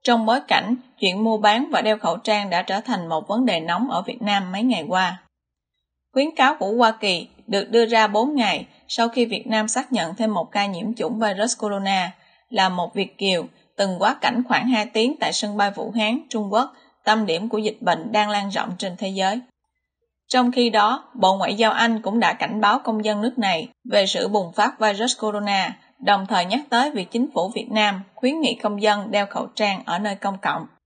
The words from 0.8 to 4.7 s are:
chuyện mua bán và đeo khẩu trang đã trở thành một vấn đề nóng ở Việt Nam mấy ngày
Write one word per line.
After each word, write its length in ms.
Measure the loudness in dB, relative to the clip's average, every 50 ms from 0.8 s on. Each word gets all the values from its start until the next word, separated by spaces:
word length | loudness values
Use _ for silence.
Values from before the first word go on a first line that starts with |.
| -6 _ _ _
chuyện 240 | -2 -2 0 0 0
mua 140 | 0 0 4
bán 300 | 4 4 4 2 0 0
và 80 | 0 0
đeo 180 | 2 2 0 0
khẩu 180 | 0 -2 -2
trang 340 | -2 0 0 0 0 0 0
đã 120 | -2 -2
trở 180 | -2 -2 -4 -4
thành 280 | -2 -2 -4 -4 -2 -2
một 200 | -4 -4 -2 -2
vấn 160 | 0 0 2
đề 160 | 2 0 0
nóng 300 | -2 -2 -2 -2 -2 -2
ở 120 | -2 -4
Việt 200 | -4 -4 -8 -6
Nam 300 | -2 0 0 0 -2 -4
mấy 100 | -4 -2
ngày 220 | 0 0